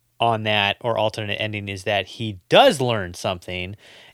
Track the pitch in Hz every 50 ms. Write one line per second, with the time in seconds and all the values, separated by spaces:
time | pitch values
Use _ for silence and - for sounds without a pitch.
0 | _ _ _ - 113 117 113 107 107 107 107 104 101 101 101 - - 120 113 104
1 | 107 107 - 117 107 101 101 - 107 107 104 104 101 101 101 95 - 110 104 98
2 | 92 - - - 117 110 98 90 _ - 151 202 269 269 190 135 131 123 113 107
3 | 92 87 87 - - 107 95 90 - - 90 90 90 92 104 - - - - -
4 | - -